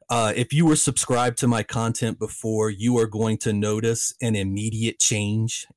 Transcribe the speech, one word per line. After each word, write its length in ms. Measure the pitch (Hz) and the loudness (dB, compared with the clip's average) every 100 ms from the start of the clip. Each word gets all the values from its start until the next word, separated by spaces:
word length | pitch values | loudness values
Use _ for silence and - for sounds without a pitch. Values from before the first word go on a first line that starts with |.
| - | -4
Uh, 240 | 120 110 107 | 0 2 0
if 160 | 120 | 0
you 140 | 143 165 | 4 4
were 100 | 151 | 4
subscribed 640 | - - - 123 123 113 | 2 0 0 2 0 0
to 100 | 123 | 0
my 140 | 113 | 0
content 560 | 107 117 113 110 113 - | -2 -2 -2 -2 -4 -4
before, 520 | 107 - 113 110 107 | -8 -6 -2 0 0
you 280 | 98 117 120 | 0 2 2
are 80 | 113 | 2
going 320 | 104 110 110 | 0 0 0
to 140 | 120 | 0
notice 640 | 104 104 107 113 117 - - | 0 0 0 0 0 -4 -2
an 160 | 120 107 | -2 0
immediate 600 | 95 98 110 110 113 - | -2 -4 -4 -2 -2 0
change 680 | - 107 104 107 113 - - | 0 2 0 -2 -2 -6 -12